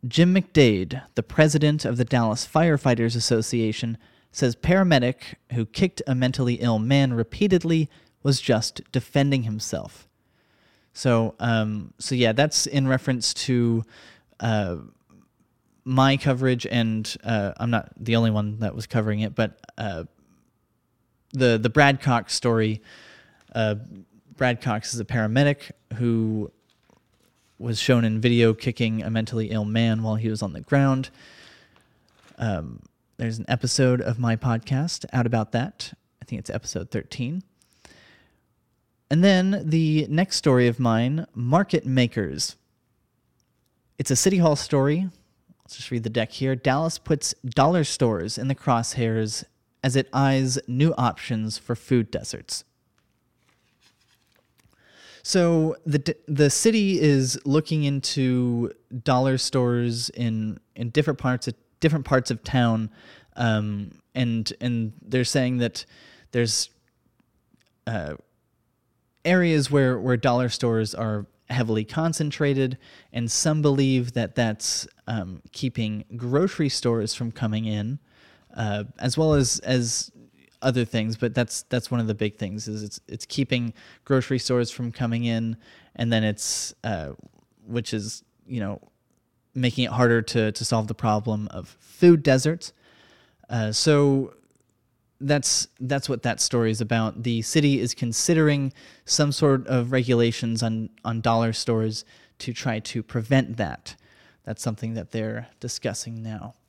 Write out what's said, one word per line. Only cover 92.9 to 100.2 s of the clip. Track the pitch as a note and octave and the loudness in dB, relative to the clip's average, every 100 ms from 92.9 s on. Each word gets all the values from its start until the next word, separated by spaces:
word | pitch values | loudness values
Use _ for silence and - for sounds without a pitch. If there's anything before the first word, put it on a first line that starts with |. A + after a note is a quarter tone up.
| _ _ _ _ _ _ | _ _ _ _ _ _
Uh, | A#2+ A2 | -4 -2
so | G#2+ - D3 C#3+ C3+ C3 - _ _ _ _ _ _ _ _ | 0 2 4 4 2 -2 -10 _ _ _ _ _ _ _ _
that's, | C#3 D3 C3+ - - _ | 0 0 2 -2 -4 _
that's | B2+ C#3 - | -4 -4 -2
what | B2 | -4
that | B2 A2+ | -2 -2
story | - B2 A2+ | 0 0 0
is | A2 | 0
about. | A2+ A#2 A2 - | 0 0 0 -4
The | A#2+ A#2 | -4 -2
city | A2 D#3+ D3 C3+ | 0 2 4 2
is | A#2 | -2
considering | - A#2+ A2 - E3 D3+ D3 C3+ - - - | -4 -4 -2 0 4 4 2 -2 -6 -20 -20
some | - - D3 | -6 0 0
sort | C#3 D3+ C3+ - | 2 2 2 2
of | B2+ A#2+ | -2 0
regulations | C3 A#2+ A#2+ | 0 2 4